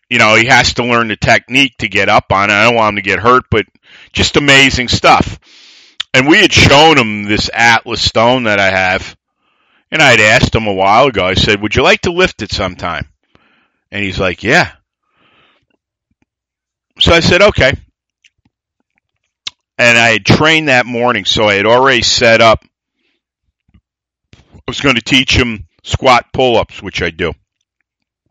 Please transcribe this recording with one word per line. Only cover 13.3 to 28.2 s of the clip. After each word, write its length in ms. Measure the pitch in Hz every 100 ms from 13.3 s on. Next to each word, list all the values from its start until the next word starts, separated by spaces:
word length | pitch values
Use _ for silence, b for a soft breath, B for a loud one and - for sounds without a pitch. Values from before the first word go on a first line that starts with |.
| _ _ _ _ _ _
And 120 | 101
he's 140 | 101 92
like, 240 | 95 87
"Yeah." 300 | 101 160 123 - _ _ _ _ _ _ _ _ _ _ _ _ _ _ _ _ _ _ _ _ _ -
So 140 | -
I 60 | 170
said, 240 | 170 180
"Okay." 300 | 208 - 131 139 - _ _ _ _ _ _ _ _ _ _ _ _ _ _ _ - - _ -
And 200 | 123 117
I 160 | 117
had 120 | 110 98
trained 440 | - 151 160 156
that 180 | 127 117
morning, 380 | 117 120 113 92
so 220 | - 107
I 80 | 98
had 120 | 101
already 340 | 120 135 123
set 400 | - - 120 113
up. 220 | 113 107 _ _ _ _ _ _ _ _ _ _ _ _ _ _ _ _ _
I 260 | - _ - -
was 160 | 120
gonna 200 | 139 120
teach 340 | - 135 131 -
him 320 | 123 110 - _
squat 500 | - - 131 120 -
pull-ups, 480 | - 131 113 90 -
which 220 | 98 -
I 80 | 87
do, 220 | 82 85 - _ _ _ _ _ _ _ _